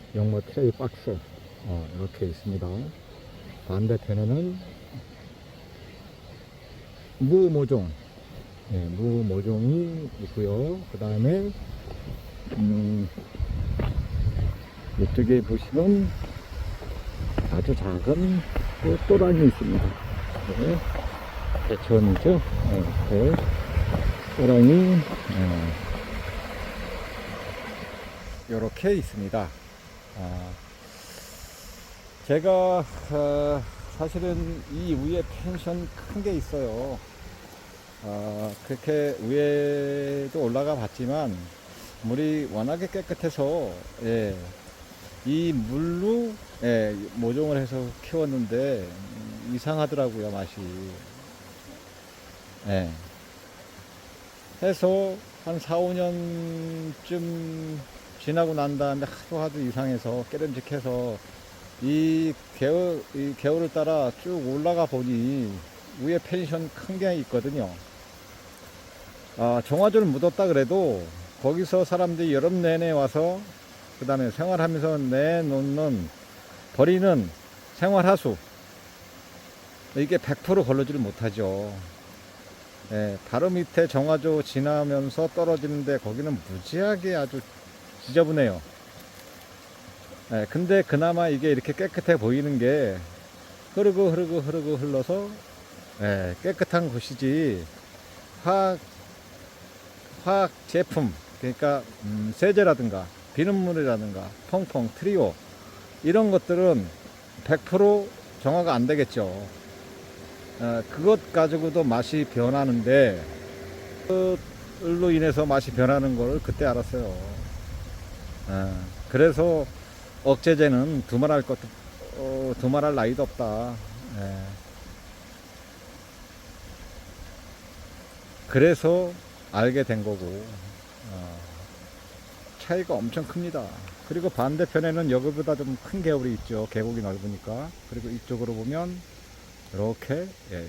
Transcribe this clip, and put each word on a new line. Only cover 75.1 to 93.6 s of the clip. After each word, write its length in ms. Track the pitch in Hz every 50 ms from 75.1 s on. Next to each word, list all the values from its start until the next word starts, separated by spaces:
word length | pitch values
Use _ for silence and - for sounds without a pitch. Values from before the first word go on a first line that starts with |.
| 127 135 147 160 170 170 165 147 135 135 139 139 139 147 156 147 127 101 85 78 - - - - - - - - - - - - -
버리는 540 | - 139 165 185 185 190 196 170 131 98 85 80 - - - - - - - - -
생활하수, 580 | 175 190 202 190 175 185 196 - - 135 101 87 - - - - - - - - - - - - - - - - - - - - - - - - - - - - - - -
이게 220 | 139 147 139 180 147
백 240 | - 135 139 -
프로 220 | - - 190 196 143
걸러지를 360 | 120 135 135 135 139 147 143
못하죠. 720 | 117 101 92 - 113 110 98 110 104 95 95 98 104 104 101 95 92 85 85 - - - - - - - - - - - - - - - - - - -
예, 240 | 107 107 104 104 98 95 - -
바로 200 | - 127 165 185
밑에 360 | 180 180 170 - - 170 170
정화조 560 | 156 - 135 139 156 156 147 131 160 156 151
지나면서 840 | 143 - - 135 139 147 151 147 147 143 139 139 139 135 - - 160 165
떨어지는데 720 | - 175 170 165 165 147 139 151 151 147 139 139 139 127
거기는 380 | - 107 110 123 143 156 139 98 80 -
무지하게 640 | 92 92 92 - 151 170 196 208 208 185 175 190 180
아주 260 | 156 139 123 131 135 - - - - - - - - - - - - -
지저분해요. 560 | - 127 165 165 151 160 151 135 110 92 82 73 - - - - - - - - - - - - - - - - - - - - - - - - - - - - - - - - -
예, 120 | 117 110 104 -
근데 320 | - 156 180 175 196 196
그나마 460 | 175 - 151 143 160 170 170 170 170 165
이게 240 | 147 131 143 156
이렇게 200 | 143 123 - -
깨끗해 440 | 143 - 190 190 - 180 - - 170
보이는 420 | 135 107 113 123 139 143 147 143 123
게 400 | 120 123 143 151 131 104 95 90 87 85 - - - - - - - - - -